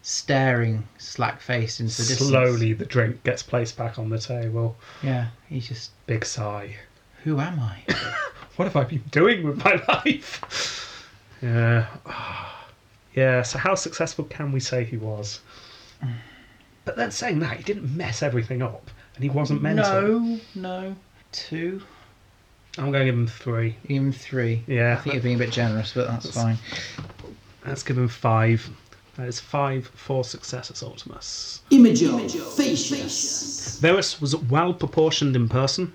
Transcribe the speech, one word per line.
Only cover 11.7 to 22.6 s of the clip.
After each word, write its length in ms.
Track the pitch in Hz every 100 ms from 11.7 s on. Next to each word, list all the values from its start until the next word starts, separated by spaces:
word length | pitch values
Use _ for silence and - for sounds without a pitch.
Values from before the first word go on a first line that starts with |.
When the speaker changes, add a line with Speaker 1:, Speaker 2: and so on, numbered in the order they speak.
| 117 113 - -
Speaker 2:
<sighs> 400 | - - - - - - - _ _ _
Yeah, 280 | - 131 127
so 160 | 123 135
how 160 | 185
successful 500 | 190 170 - 165 -
can 280 | 151 - 143
we 80 | 135
say 240 | 127 127
he 120 | 117 113
was? 440 | 110 107 104 - - - - - - - 127 117 - - - - _ _
But 120 | - 214
then 140 | -
saying 300 | - 233 156
that, 160 | 156 113
he 80 |
didn't 320 | - 208 139 151
mess 260 | - 113
everything 400 | 147 120 113 127
up, 280 | 123 107 - - - -
and 80 |
he 40 | 139
wasn't 300 | 139 147 147
mental. 600 | 143 208 202 190 202 226
Speaker 1:
No, 200 | 233 226 -
no. 420 | 190 185 185 190 190 _ _ _
Two. 500 | - - 160 170 196 - - - _ _ _ _ _